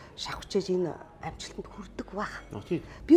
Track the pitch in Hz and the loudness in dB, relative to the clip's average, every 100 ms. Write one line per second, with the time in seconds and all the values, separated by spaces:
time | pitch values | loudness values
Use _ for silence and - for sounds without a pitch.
0 | - - - - - 196 175 180 170 - | -18 -10 -8 -8 -2 -2 2 2 2 -2
1 | - - 160 - - - - - 190 - | -12 -12 -10 -10 -10 -12 -12 -14 -12 -10
2 | - 190 208 - - 107 - 175 - - | -8 -6 -6 -8 -10 -10 -2 -2 -2 -8
3 | - | 10